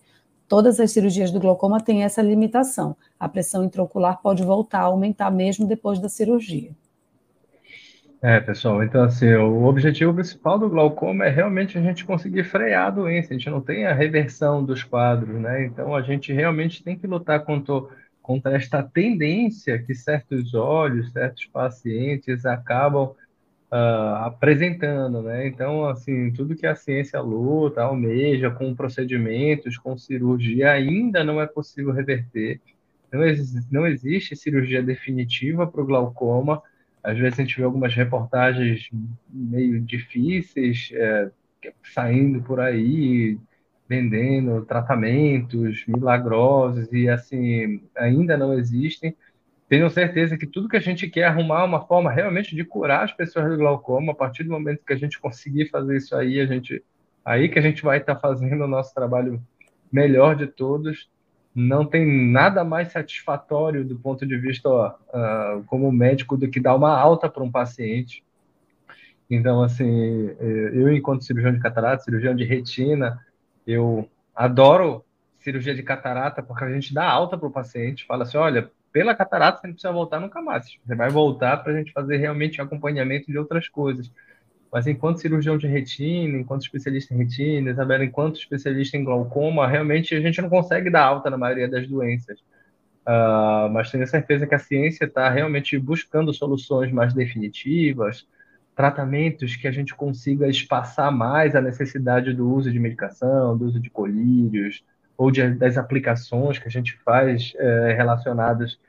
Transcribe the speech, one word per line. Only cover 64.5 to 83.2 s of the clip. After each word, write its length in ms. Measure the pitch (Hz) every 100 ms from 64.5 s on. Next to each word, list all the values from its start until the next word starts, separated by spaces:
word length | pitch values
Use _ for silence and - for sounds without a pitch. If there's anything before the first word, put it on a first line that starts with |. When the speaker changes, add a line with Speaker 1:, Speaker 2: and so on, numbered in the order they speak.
| 123 143
Speaker 2:
ó, 260 | 127 101 - -
ah, 480 | 123 113 110 104 104 104
como 240 | 131 135
médico 460 | 123 123 135 - 135
do 120 | 131
que 100 | 131
dar 140 | 127 131
uma 220 | 151 143
alta 320 | 147 165 160
pra 140 | -
um 80 | 127
paciente. 720 | 123 120 - 113 117 123 - _ _ _ _ _ _ _ - - _ -
Então, 320 | 120 123 123
assim, 680 | 123 120 123 117 113 113 107 -
eh, 320 | 113 110 107
eu, 200 | 127 139
enquanto 300 | 147 139 131
cirurgião 300 | - 123 120
de 60 | 123
catarata, 440 | 117 117 117 131
cirurgião 320 | - 113 127 123
de 80 |
retina, 760 | 117 127 123 - 135 147 123 120 _ _ _ _ -
eu 440 | 117 117 113 107 _ _ -
adoro 680 | 123 123 135 175 175 117 _ _ _ _
cirurgia 340 | 143 135 127 135
de 80 |
catarata 600 | 131 135 131 127 139 143
porque 200 | 127 117
a 80 | 131
gente 220 | 135 139
dá 160 | 143 175
alta 280 | 131 175 175
pro 120 | 151
paciente, 540 | 135 123 120 117 123 -
fala 180 | 127
assim, 140 | 120 147
"Olha, 320 | 160 123 101 _ _
pela 240 | 147 208 226
catarata 440 | 190 180 156 185
você 60 | 185
não 60 |
precisa 200 | 170 185
voltar 260 | 175 165 156
nunca 220 | 196 339
mais. 360 | 320 151 - - 120
Você 100 | 117
vai 140 | 123
voltar 480 | 147 147 131 123 143
pra 160 | 151
gente 180 | 151 156
fazer 240 | - 139 143
realmente 440 | 151 147 156 156
acompanhamento 680 | 143 147 147 143 131 139